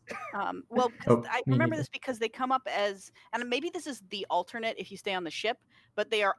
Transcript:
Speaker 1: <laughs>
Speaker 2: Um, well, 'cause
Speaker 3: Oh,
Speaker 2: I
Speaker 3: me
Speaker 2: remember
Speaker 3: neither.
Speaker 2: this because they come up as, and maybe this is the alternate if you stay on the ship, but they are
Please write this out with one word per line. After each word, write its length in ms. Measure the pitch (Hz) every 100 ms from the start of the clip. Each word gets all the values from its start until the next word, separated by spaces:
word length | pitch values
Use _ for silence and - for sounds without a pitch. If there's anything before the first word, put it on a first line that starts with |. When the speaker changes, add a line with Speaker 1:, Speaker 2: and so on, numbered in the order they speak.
| -
Speaker 1:
<laughs> 80 | - 640
Speaker 2:
Um, 300 | 208 185 90 -
well, 180 | 240 247
'cause 80 | - -
Speaker 3:
Oh, 160 | 120 120
Speaker 2:
I 140 | 240 139
Speaker 3:
me 60 |
Speaker 2:
remember 220 | 127 -
Speaker 3:
neither. 80 | -
Speaker 2:
this 60 | -
because 280 | 269 - 226
they 100 | 226
come 220 | - 254
up 100 | 262 -
as, 460 | 165 202 196 - - -
and 120 | 233 240
maybe 180 | 247 339
this 180 | - 302
is 140 | 247 185
the 180 | 202 185
alternate 460 | 170 175 233 226 -
if 120 | 190
you 60 | 196
stay 160 | -
on 120 | 185
the 60 | 165
ship, 280 | - 214 220 _ _ _
but 140 | - 208
they 120 | 214
are 120 | 202